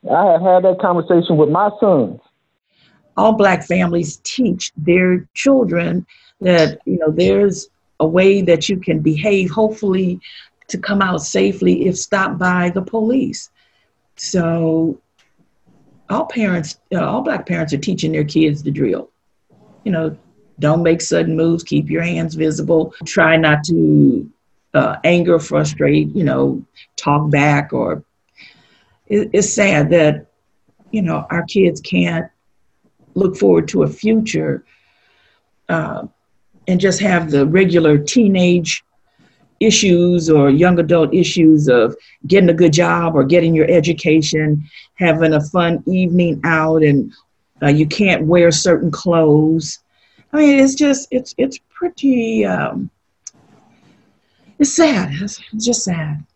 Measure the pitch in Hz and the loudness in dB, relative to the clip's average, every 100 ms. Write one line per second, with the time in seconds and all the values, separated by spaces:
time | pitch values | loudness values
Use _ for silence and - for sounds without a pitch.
0 | - 151 196 165 185 180 185 185 196 175 | -2 0 2 2 4 4 4 0 0 -2
1 | 160 175 170 160 151 160 208 208 208 160 | 2 0 2 2 2 2 -2 0 2 2
2 | 104 85 _ _ _ _ _ _ _ _ | 0 -6 _ _ _ _ _ _ _ _
3 | _ - 208 220 202 180 - 180 180 170 | _ 0 0 2 2 0 -2 -2 0 -2
4 | 156 - - - 240 185 - - 151 175 | -4 -10 -14 -4 -2 -2 -8 -8 0 2
5 | 185 180 - - 277 269 226 170 170 175 | 2 0 -4 -4 0 2 2 -2 -2 -4
6 | - _ _ _ 185 175 156 151 - 180 | -8 _ _ _ 0 2 2 -2 -6 -2
7 | 156 156 185 196 202 151 - _ _ _ | -2 0 0 2 0 -2 -12 _ _ _
8 | 160 170 190 202 175 165 156 190 180 156 | 0 2 4 2 2 0 0 -6 -2 -2
9 | 151 151 214 196 180 180 214 214 208 185 | 0 -2 0 0 -2 -2 -2 -2 -2 -2
10 | 185 180 - - - _ _ 208 - 202 | -2 -6 -12 -20 -20 _ _ -10 -4 -2
11 | 190 170 147 190 196 190 185 180 185 185 | -2 -2 -4 -2 -2 0 0 0 0 -4
12 | - 202 190 175 180 180 175 185 185 226 | -4 -4 -4 -2 -2 0 -2 -4 -6 -4
13 | 220 262 - - - _ _ _ _ _ | -2 -2 -4 -8 -16 _ _ _ _ _
14 | _ _ - 185 165 170 160 160 165 - | _ _ -6 -4 -2 -2 -2 -2 -2 -6
15 | _ _ _ _ _ _ _ _ _ _ | _ _ _ _ _ _ _ _ _ _
16 | _ 190 320 240 208 175 151 - _ 180 | _ -6 -6 -4 -2 -2 -6 -14 _ -4
17 | 170 233 277 208 - 170 156 139 - 180 | -4 -4 -4 -6 -6 -6 -4 -4 -4 -4
18 | 156 156 151 - 156 147 - 143 127 85 | -4 -4 -2 0 0 -2 -6 -4 -2 -4
19 | - _ _ _ _ _ _ _ - 170 | -8 _ _ _ _ _ _ _ -6 -4
20 | 160 151 _ _ _ - 147 165 170 170 | -4 -8 _ _ _ -4 0 2 2 0
21 | - 170 165 160 165 170 - 147 151 160 | 0 -2 0 0 0 -2 -2 -4 -2 -4
22 | 170 170 165 - 156 151 151 165 160 - | -4 -4 -6 -4 -4 -4 0 0 0 -8
23 | 160 - 160 160 160 151 151 165 156 151 | -6 0 2 2 2 0 0 0 2 4
24 | 139 123 - _ _ _ _ - 123 - | 4 2 -6 _ _ _ _ -2 -2 -2
25 | 160 175 170 165 156 151 151 - 147 151 | 0 0 2 0 0 -4 -4 -2 0 0
26 | 151 175 151 131 139 131 - _ - - | 0 -2 -2 0 -2 -4 -12 _ -20 -8
27 | - 147 151 143 147 143 147 127 113 151 | -2 0 0 0 2 0 -2 -6 -6 -6
28 | - _ _ _ - _ _ _ _ _ | -12 _ _ _ -20 _ _ _ _ _
29 | _ 208 208 190 208 - 196 160 147 170 | _ -2 0 -2 -2 0 0 0 2 2
30 | 151 147 - _ _ _ _ _ _ 220 | 2 0 -8 _ _ _ _ _ _ -4
31 | 175 156 151 170 170 202 185 156 - 185 | -4 -6 -6 -8 -4 0 0 0 -4 -2
32 | 170 165 165 _ _ _ _ _ _ _ | -2 -4 -8 _ _ _ _ _ _ _
33 | _ - 190 185 202 170 156 185 147 - | _ -4 -2 0 2 2 0 -2 -4 -2
34 | 107 110 - 80 78 67 _ _ _ _ | -2 0 0 -4 -4 -6 _ _ _ _
35 | _ _ _ _ _ _ _ 165 156 - | _ _ _ _ _ _ _ -6 -6 -10
36 | - _ _ _ _ _ - 180 190 180 | -14 _ _ _ _ _ -4 0 0 0
37 | 202 175 160 147 139 170 190 170 160 147 | 0 -2 0 0 2 2 2 2 4 2
38 | 147 - 214 190 180 180 165 - _ _ | 2 2 2 4 2 2 -2 -8 _ _
39 | _ _ _ _ _ _ 220 - 202 175 | _ _ _ _ _ _ 0 2 2 2
40 | 175 175 160 156 143 139 180 175 160 170 | 2 0 2 4 4 4 4 4 4 2
41 | 151 180 175 - 160 156 151 123 113 147 | 2 0 0 2 4 4 4 2 2 -2
42 | _ _ - 190 180 165 175 151 170 170 | _ _ 0 4 4 4 4 4 0 0
43 | 170 156 135 175 165 160 156 175 151 156 | 0 0 2 2 2 2 2 2 2 -2
44 | 165 160 156 156 151 151 151 - - _ | 2 0 2 -2 0 -2 -4 -18 -20 _
45 | 175 160 165 151 151 185 170 170 - 185 | 0 2 2 0 0 -2 0 -2 -2 -2
46 | 180 180 175 151 170 160 156 160 151 139 | 0 0 0 -2 -2 0 0 2 2 2
47 | 117 - _ _ _ _ 151 147 156 - | -2 -10 _ _ _ _ 0 2 0 0
48 | 202 170 156 175 170 160 185 165 170 - | 0 0 2 4 4 2 0 0 0 -4
49 | 180 170 156 147 156 165 156 - _ _ | -2 2 4 4 2 0 -4 -14 _ _
50 | _ _ _ 294 302 277 269 269 294 269 | _ _ _ 2 4 4 2 2 0 0
51 | - 254 254 - 269 - _ - 349 - | -2 -8 -6 -4 -4 -4 _ -8 -8 -2
52 | 277 254 226 220 202 180 135 - - _ | 0 0 0 -2 -2 -2 -4 -6 -10 _
53 | _ _ - _ _ _ _ _ _ _ | _ _ -20 _ _ _ _ _ _ _
54 | _ _ _ _ _ _ 285 - 320 233 | _ _ _ _ _ _ -2 2 0 0
55 | - 143 202 - - 214 226 233 - 170 | -4 -6 -10 -12 -14 -8 -4 -4 -4 -6
56 | 156 151 - | -6 -10 -12